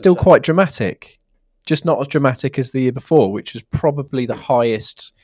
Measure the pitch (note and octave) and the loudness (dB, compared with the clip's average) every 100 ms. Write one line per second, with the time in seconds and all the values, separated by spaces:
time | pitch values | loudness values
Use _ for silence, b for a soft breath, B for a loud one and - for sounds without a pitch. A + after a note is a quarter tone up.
0 | F#3+ F3+ F#3 E3 C#3+ E3 F#3+ - G2+ - | 2 4 6 6 6 2 0 -2 -6 -6
1 | - _ _ _ _ _ - D#3 E3+ D3 | -16 _ _ _ _ _ -6 -4 0 -2
2 | C#3 D3+ C#3 B2 C3 - B2+ C3+ B2+ C3 | -2 0 0 -2 -4 -4 -4 -2 -2 -2
3 | - D#3+ G2 G#2 - A#2 - - D#3 C#3+ | 2 4 4 0 -10 -16 -8 -2 -2 -2
4 | C#3 C3 A#2+ G#2 - B2 A#2+ A2 - - | -6 -6 -4 -6 -2 0 0 -2 -6 -12
5 | - _ | -16 _